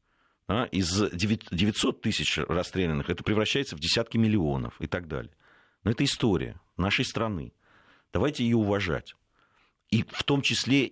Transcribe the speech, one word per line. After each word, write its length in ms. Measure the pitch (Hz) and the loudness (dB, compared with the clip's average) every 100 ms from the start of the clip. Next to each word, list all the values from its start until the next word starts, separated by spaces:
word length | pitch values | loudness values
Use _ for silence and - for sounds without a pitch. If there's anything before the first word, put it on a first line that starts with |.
| _ _ _ _ - | _ _ _ _ -2
А, 160 | 107 123 | -2 0
из 240 | 92 85 95 95 | 0 0 2 0
девят-, 360 | 87 104 110 - | 0 0 0 -2
девятьсот 500 | 85 104 - 135 - | 0 0 2 0 0
тысяч 360 | 113 - 71 - | -2 -2 -2 -2
расстрелянных 720 | - 82 87 92 85 73 71 | -2 -2 -2 0 0 0 -2
это 140 | 87 | -4
превращается 520 | - 107 107 139 131 80 | 0 0 2 0 -4 -6
в 40 | |
десятки 380 | 85 117 117 117 | -2 0 0 2
миллионов 580 | 110 107 76 67 60 - | 4 4 2 0 -4 -8
и 80 | 73 | -6
так 200 | 90 80 | -6 -4
далее. 240 | 69 57 - _ _ _ _ | -8 -8 -16 _ _ _ _
Но 80 | 101 | -2
это 120 | 120 139 | 2 0
история 540 | - 117 85 60 55 - - | 2 2 2 0 -8 -14 -2
нашей 260 | 95 - 120 | 0 0 -2
страны. 460 | - 110 90 60 - _ _ _ _ _ | -2 -2 -2 -8 -14 _ _ _ _ _
Давайте 300 | 90 135 143 117 | 0 0 0 2
её 140 | 117 | 4
уважать. 560 | 101 101 92 65 - - _ _ _ _ _ _ _ | 4 2 0 -2 -4 -20 _ _ _ _ _ _ _
И 140 | 110 - | 0 0
в 140 | - | -6
том 180 | - 139 | 0 0
числе 440 | 135 117 117 139 123 | 2 -2 2 2 2